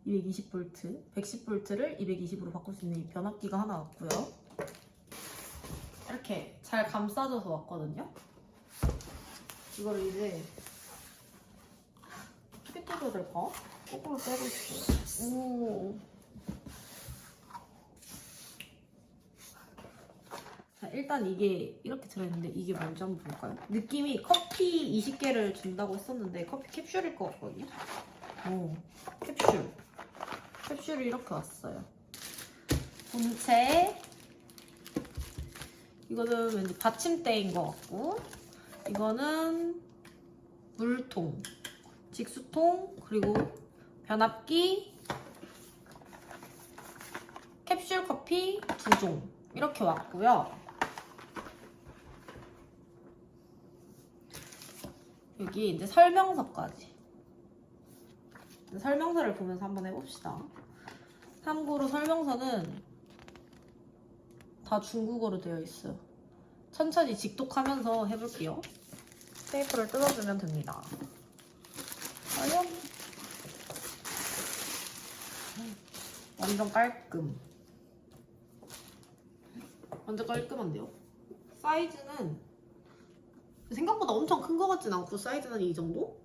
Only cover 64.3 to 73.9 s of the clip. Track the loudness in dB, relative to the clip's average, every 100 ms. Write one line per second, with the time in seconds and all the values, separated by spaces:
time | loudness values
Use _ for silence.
64.3 | -20 -20 -18 2 2 2 -2 0 2 2
65.3 | 0 -2 -4 -4 -8 -8 -8 -12 -20 -20
66.3 | -20 -20 -20 -18 0 4 6 4 4 -2
67.3 | -2 0 2 2 2 2 2 2 0 -4
68.3 | -4 -4 -4 -8 -14 -18 -18 -18 -20 -18
69.3 | -16 -4 -2 0 2 2 6 6 6 0
70.3 | 0 0 -2 -2 -6 -8 -10 -10 -12 -20
71.3 | -20 -20 -20 -16 -12 -10 -8 -8 -10 -4
72.3 | 0 4 4 4 -2 -10 -12 -12 -12 -12
73.3 | -12 -12 -12 -10 -8 -8